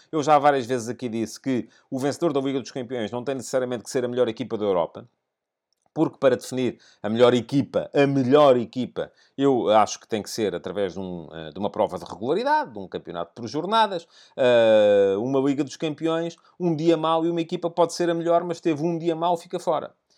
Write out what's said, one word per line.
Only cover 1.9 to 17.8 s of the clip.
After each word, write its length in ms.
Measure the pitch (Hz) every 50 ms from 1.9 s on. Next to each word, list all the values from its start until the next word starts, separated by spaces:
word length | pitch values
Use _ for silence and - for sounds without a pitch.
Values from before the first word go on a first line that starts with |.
| - 131
vencedor 340 | 127 143 131 - 175 170
da 80 | 143 139
Liga 200 | 135 139 135 135
dos 100 | 113 -
Campeões 400 | - 139 127 113 131 123 110 101
não 140 | 117 123 120
tem 100 | 120 139
necessariamente 500 | 135 110 - - 131 127 123 127 117 -
que 60 | -
ser 160 | - 139 123
a 20 | 120
melhor 200 | 120 123 123 113
equipa 320 | 110 - 123 107 113 104
da 60 | 107
Europa, 420 | 101 95 87 82 78 - - 113 - _ _ _ _ _ _ _ _ _ _ _ _ _ _ _ _ -
porque 220 | - 160 147 - -
para 180 | - 135 123
definir 440 | 117 - - - 127 127 117 - - _ _ _ _ -
a 40 | 104
melhor 280 | 110 113 123 120 123
equipa, 520 | 123 110 - 135 143 120 - - 92 78 - -
a 140 | 147 143 139
melhor 500 | 139 139 131 120 135 151 151 139 127 123
equipa, 540 | 117 - - 131 123 101 - - 78 71 _ _ _ _ _ -
eu 320 | 135 139 135 120 92 87
acho 300 | 107 110 107 - - -
que 80 | _ -
tem 160 | - 107 95
que 60 | -
ser 240 | - - 110 98 87
através 380 | 87 78 92 87 98 101 95 82
de 60 | 95
um, 280 | 95 92 90 87 80 73
eh, 200 | 78 82 80 80
de 80 | - 92
uma 100 | 101 101
prova 300 | - 104 104 87 90 90
de 40 | 85
regularidade, 720 | - - - 101 123 151 196 240 185 202 208 196 - 113
de 60 | 104
um 80 | 98 85
campeonato 440 | - 90 - - 85 87 85 - -
por 120 | - 120 110
jornadas, 600 | 110 147 156 180 214 226 220 208 196 170 - _ _ _ - _ _
eh, 760 | - - 123 123 117 117 110 110 107 104 104 104 101 98 98 98 101
uma 200 | 113 127 139 135
Liga 240 | 131 143 139 131 151
dos 140 | 127 - -
Campeões, 580 | - 160 147 - 160 160 160 165 165 170 165 _ _ _ _ -
um 160 | 180 175 165
dia 220 | 147 160 170 165 156
mau 260 | 156 160 165 165 160
e 60 | 170
uma 120 | 170 170
equipa 280 | 165 165 180 180 - 170
pode 240 | 170 -